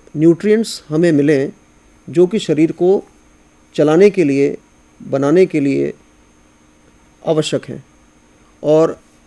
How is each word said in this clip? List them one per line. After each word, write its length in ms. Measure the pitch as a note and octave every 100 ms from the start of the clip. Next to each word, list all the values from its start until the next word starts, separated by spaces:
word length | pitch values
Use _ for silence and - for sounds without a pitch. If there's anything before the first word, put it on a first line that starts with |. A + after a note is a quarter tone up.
| - D3
न्यूट्रिएंट्स 640 | E3 E3 G#3 G#3+ A3 - -
हमें 220 | D#3 F3
मिलें 420 | D3 C#3+ C#3 C#3+ - _ _ _ _ -
जो 180 | D3+ F3+
कि 120 | A3
शरीर 320 | - D3 D#3+
को 320 | - F3+ G3+ - _ _ _ _ _ _ -
चलाने 340 | D3+ D#3 G3+
के 140 | F#3
लिए, 340 | D3 C#3 C#3+ - _ _ _ _
बनाने 420 | - C3+ C#3 F3 F#3
के 140 | D#3
लिए 340 | C#3 C3+ C#3+ - _ _ _ _ _ _ _ _ _ _ _ _ D#3+
आवश्यक 380 | D#3 D3+ C#3+ -
हैं। 200 | C3+ - _ _ _ _ _ _ _
और 360 | C#3+ D#3 D#3+ - _ _